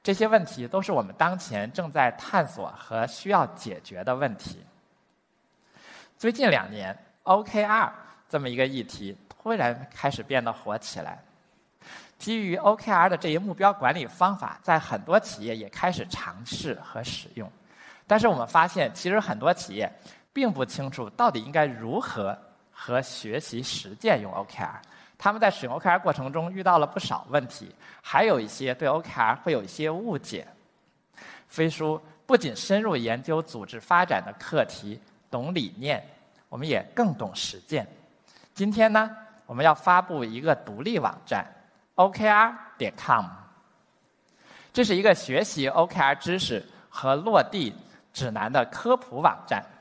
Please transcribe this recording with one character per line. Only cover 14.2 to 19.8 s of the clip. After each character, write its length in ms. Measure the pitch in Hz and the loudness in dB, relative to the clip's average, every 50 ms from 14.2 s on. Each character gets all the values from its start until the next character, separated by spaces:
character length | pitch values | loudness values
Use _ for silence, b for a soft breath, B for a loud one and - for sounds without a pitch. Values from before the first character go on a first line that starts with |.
| 180 190 202 | 2 2 2
法， 240 | 185 - 104 - - _ | -2 -8 -10 -10 -8 _
在 160 | - 165 156 | 2 2 2
很 200 | 151 - 233 - | 2 -2 -6 -6
多 200 | - 151 175 214 | 0 2 2 2
企 240 | 214 - - 117 104 | 2 0 -12 -10 -8
业 120 | 117 113 | -8 -8
也 140 | 113 107 98 | -8 -10 -12
开 220 | - - - 185 | -6 -2 -2 -2
始 160 | 180 - 117 180 | -2 -4 -8 -8
尝 340 | - - - - 87 95 120 | -10 -10 -10 -12 -14 -14 -12
试 300 | - - - - 151 113 - - | -10 -10 -8 -6 -8 -8 -8 -10
和 200 | - - 113 123 | -12 -12 -10 -8
使 240 | - - - - - - | -8 -8 -10 -12 -14 -14
用。 160 | 117 104 92 - _ _ B B B B B B B B | -12 -14 -14 -16 _ _ B B B B B B B B
但 120 | - 208 220 | 2 4 4
是 80 | 214 | 4
我 80 | 233 180 | 4 2
们 120 | 131 117 | 2 -2
发 200 | 117 - 165 165 | 4 4 4 4
现， 240 | 175 - 185 147 117 - | 4 2 -2 -2 -2 -2
其 160 | - - 180 | -6 -4 0
实 80 | 196 220 | 0 0
很 180 | 196 - 113 | 0 -2 -6
多 160 | 107 123 160 185 | 0 2 0 2
企 220 | - - - 98 | 0 -4 -10 -4
业 160 | 107 | -4